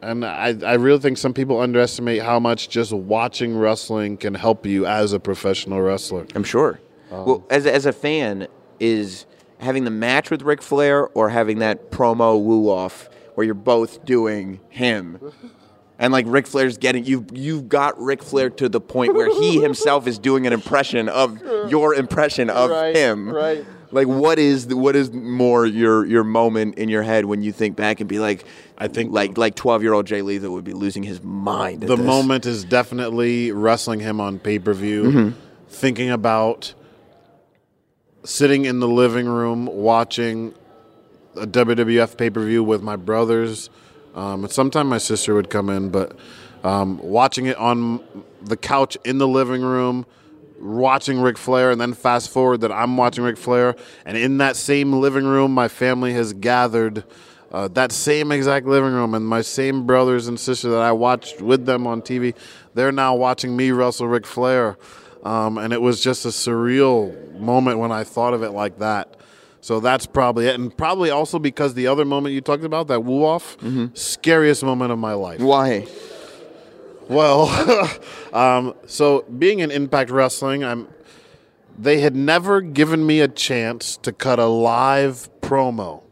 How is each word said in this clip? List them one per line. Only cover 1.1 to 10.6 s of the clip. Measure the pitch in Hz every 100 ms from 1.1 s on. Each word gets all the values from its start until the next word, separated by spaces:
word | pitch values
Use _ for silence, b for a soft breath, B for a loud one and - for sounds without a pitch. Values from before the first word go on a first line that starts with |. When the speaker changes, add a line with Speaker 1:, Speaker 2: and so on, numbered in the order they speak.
| 131
Speaker 1:
some | 135
people | 127 135 127
underestimate | 123 120 120 - 120 113
how | 113 120
much | 120 117 -
just | 117 113
watching | 107 92 110 120 - 120 113
wrestling | 107 110 - 110 104 101
can | 104
help | 98 117 110 104
you | 98 92
as | 107 107
a | 101
professional | 95 95 98 95 - 98
wrestler. | 95 95 - 92 82 -
Speaker 2:
I'm |
sure. | 101 117 143 - _ _ b
Speaker 1:
Um, | 92 98
Speaker 2:
Well, | 123 -
as, | 139 143
as | 135 139
a |
fan, | 127 147 156 127 101 95 - _ _
is | 113 113 101 92 - b b b
having | 120 131 123
the |
match | 110 117 135 147
with | 156
Ric | 139 147